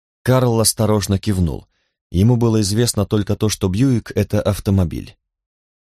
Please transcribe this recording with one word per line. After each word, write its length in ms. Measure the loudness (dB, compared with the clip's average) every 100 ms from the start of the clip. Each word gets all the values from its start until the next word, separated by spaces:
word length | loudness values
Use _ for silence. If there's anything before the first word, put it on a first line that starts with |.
| _ _
Карл 380 | 0 2 2 2
осторожно 600 | 0 0 0 0 0 -2
кивнул. 480 | -2 -2 -2 -4 -12 _ _ _ _
Ему 260 | 2 2 4
было 240 | 2 0
известно 440 | 0 0 -2 -2 -2
только 300 | -2 -2 -2
то, 140 | -2
что 180 | -2 -2
Бьюик — 440 | 0 0 0 -2 -4
это 260 | -2 -2
автомобиль. 760 | -2 -2 0 0 0 -4 -12 -18 _ _ _ _ _ _